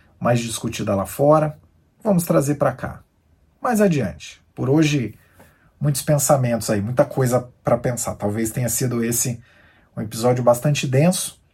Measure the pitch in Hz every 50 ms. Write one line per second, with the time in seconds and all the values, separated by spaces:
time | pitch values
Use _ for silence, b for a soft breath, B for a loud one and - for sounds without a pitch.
0 | b b b b - 117 120 120 117 117 113 - - 117 113 - - 104 101 98
1 | 95 - - - 139 147 151 156 151 156 151 - _ _ _ _ _ _ _ _
2 | - 220 196 175 170 - 165 165 143 135 147 139 151 135 127 - - - - -
3 | - _ _ _ _ _ _ _ _ _ _ _ - 262 240 202 208 196 165 139
4 | 110 90 80 80 - - - - _ _ _ - 127 123 139 160 160 147 147 139
5 | 117 104 - b b b b b b b b b b b b b 139 147 143 -
6 | - - 151 143 - - 156 131 127 120 117 113 104 - 110 101 98 113 127 -
7 | 143 - - 139 131 120 123 123 120 - - _ - - 120 117 - 131 120 113
8 | - - - - - 104 104 113 113 113 - 135 123 117 117 - 131 127 123 117
9 | 117 117 117 - - 131 110 - b b b b b b b b b b b -
10 | 113 104 - 110 117 123 127 127 120 120 120 120 - 151 147 - - 139 127 131
11 | 151 180 190 - - - - _ _ _